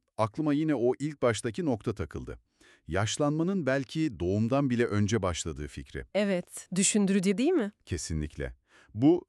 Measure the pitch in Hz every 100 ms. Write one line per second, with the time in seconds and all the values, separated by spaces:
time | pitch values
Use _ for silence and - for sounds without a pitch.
0 | _ - 107 - 156 143 156 131 120 -
1 | 147 147 123 107 120 110 165 113 - 101
2 | 78 - 62 60 _ _ - _ - 90
3 | 110 - 147 156 170 196 127 139 131 160
4 | 156 90 87 104 113 135 143 120 120 104
5 | 104 110 92 82 85 71 71 - 67 69
6 | 65 190 208 180 - - - 185 190 214
7 | 196 196 185 196 277 359 208 - - 80
8 | - 80 73 - 67 - _ - - 104
9 | 139 175